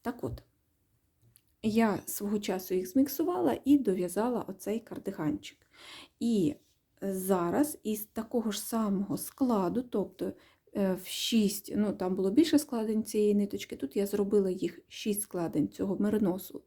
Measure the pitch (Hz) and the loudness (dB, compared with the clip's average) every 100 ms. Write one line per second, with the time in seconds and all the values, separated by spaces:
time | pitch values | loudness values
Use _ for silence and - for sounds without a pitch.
0 | - 247 123 120 _ _ _ _ _ _ | -8 -6 -8 -10 _ _ _ _ _ _
1 | _ _ _ _ _ _ 220 214 226 196 | _ _ _ _ _ _ 0 4 4 2
2 | - - 202 208 208 185 - 185 185 269 | -4 -6 -2 -2 -2 -4 -2 -4 0 2
3 | 285 - 330 359 339 233 262 285 226 190 | 2 2 -2 2 0 0 4 4 4 0
4 | 180 190 233 233 - 190 - 220 - - | 0 0 0 -2 -6 -8 -6 -6 -6 -10
5 | - 196 156 302 - _ _ - - - | -10 -4 -4 -4 -8 _ _ -20 -20 -20
6 | - _ 233 220 151 - _ _ _ _ | -20 _ 0 2 2 0 _ _ _ _
7 | 196 190 190 190 170 196 294 - 214 214 | -6 -4 0 2 2 2 0 0 -6 -6
8 | - - 220 247 220 202 - 226 214 196 | -6 -10 -4 -2 -2 -4 -4 -2 0 0
9 | 196 - - - 262 214 180 202 262 220 | -2 -6 -8 -2 2 2 2 -2 -2 -4
10 | 185 - 180 - - _ _ - 190 185 | -4 -4 -8 -8 -20 _ _ -2 0 0
11 | - - - 226 202 - - 208 208 190 | -6 -6 2 4 4 0 -4 0 0 0
12 | 185 185 190 233 330 285 - 233 220 220 | -2 0 2 4 6 4 2 -4 0 -2
13 | 214 214 208 202 202 196 - - 269 208 | 0 2 4 4 2 -4 -8 -8 -4 -2
14 | 202 202 196 208 190 180 170 - _ - | 0 0 2 2 2 0 -4 -6 _ -8
15 | 220 208 - - - - - - 196 180 | -4 -4 -4 -4 -2 0 -2 -2 -4 0
16 | 202 214 202 185 - - | 0 2 0 0 -8 -16